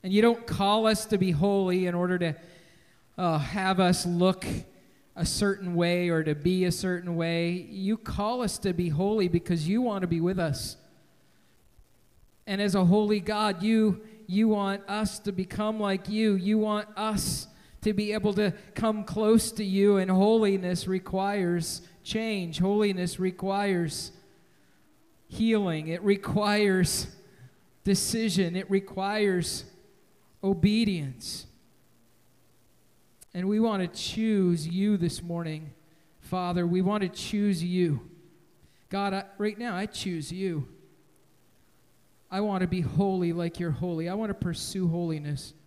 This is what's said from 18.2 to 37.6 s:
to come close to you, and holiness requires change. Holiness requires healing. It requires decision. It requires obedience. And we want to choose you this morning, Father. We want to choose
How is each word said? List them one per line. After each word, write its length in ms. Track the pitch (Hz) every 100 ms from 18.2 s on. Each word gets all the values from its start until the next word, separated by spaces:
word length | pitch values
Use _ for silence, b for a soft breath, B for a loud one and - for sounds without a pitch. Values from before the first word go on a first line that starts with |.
| 208
to 180 | 196 208 B B
come 300 | - 220 214
close 480 | 202 202 220 226 -
to 120 | -
you, 320 | 202 190 202 196
and 120 | 185
holiness 800 | 185 202 226 208 196 180 180 175
requires 960 | 185 185 185 196 202 180 175 165 - B B
change. 560 | - 220 226 208 175 156
Holiness 640 | 185 208 208 185 180 -
requires 880 | 185 180 190 196 202 180 165 - - - b b b b b b b _ _ _ _
healing. 580 | - 226 214 190 156 160
It 140 | 170
requires 1040 | 202 202 - 208 208 208 208 190 175 - - - b b b b b _
decision. 720 | - 196 - 226 226 175 175 180
It 120 | 190
requires 920 | 196 196 190 196 214 208 180 165 - - - _ _ _ _ _ _
obedience. 1040 | 190 185 180 214 220 180 139 127 - - - _ _ _ _ _ _ _ _ _ _ _ _ _ _ _ _ _ -
And 140 | 175 190
we 120 | 214
want 220 | 226 202
to 60 | 175 -
choose 680 | - - 220 208 185 170 151
you 280 | 175 202 202
this 260 | 170 -
morning, 480 | 170 170 165 156 156 - b b b b
Father. 460 | - 185 180 180 175
We 160 | 180
want 200 | 185 208
to 60 | 185
choose 540 | - - 208 208 180